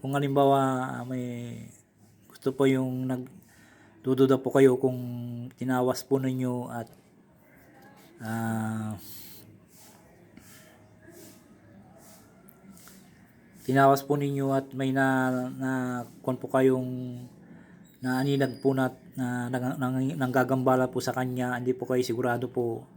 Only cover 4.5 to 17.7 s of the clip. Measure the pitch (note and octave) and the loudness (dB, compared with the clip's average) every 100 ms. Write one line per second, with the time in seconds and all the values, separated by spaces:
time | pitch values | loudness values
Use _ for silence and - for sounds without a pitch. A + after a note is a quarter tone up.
4.5 | C#3 C3+ B2+ C3 B2+ B2 A#2+ A#2+ A#2+ B2 | 6 8 6 0 -2 -8 -8 -8 -8 -10
5.5 | - B2+ B2+ B2+ B2 - C3+ C3 B2+ B2+ | -8 -2 0 0 -2 0 0 0 -2 -2
6.5 | B2 B2 A#2+ A2+ - _ _ _ _ _ | -4 -6 -10 -12 -16 _ _ _ _ _
7.5 | - - - - - - - A2 A2+ A2+ | -20 -20 -20 -20 -20 -20 -14 -8 -4 -2
8.5 | A2+ A2 A2 A2 G2+ - - - - - | -2 -4 -4 -6 -10 -14 -18 -20 -20 -20
9.5 | - _ - - - - - - - - | -20 _ -20 -20 -20 -20 -20 -20 -20 -20
10.5 | - - - - - - - - - - | -20 -20 -20 -20 -20 -20 -20 -20 -20 -20
11.5 | - - - - - - - - - - | -20 -20 -20 -20 -20 -20 -20 -20 -20 -20
12.5 | - - - - - - - - - - | -20 -20 -20 -20 -20 -20 -20 -20 -20 -20
13.5 | - - C3+ C#3 C3+ C#3 C#3+ C#3+ C#3 C3+ | -12 0 6 6 6 2 -2 0 -2 0
14.5 | C3+ C3+ C3 C3+ C3+ C3+ C3 B2+ B2+ B2+ | -2 -2 -4 -2 2 2 2 0 -2 -4
15.5 | C3 C3 C3 B2+ B2 A#2 - - B2+ B2+ | -6 -4 -4 -4 -6 -10 -8 -6 -6 -2
16.5 | C3 C3 B2+ B2+ B2+ B2+ B2 B2 - - | 4 4 4 -2 -6 -8 -12 -16 -20 -20
17.5 | - - | -20 -20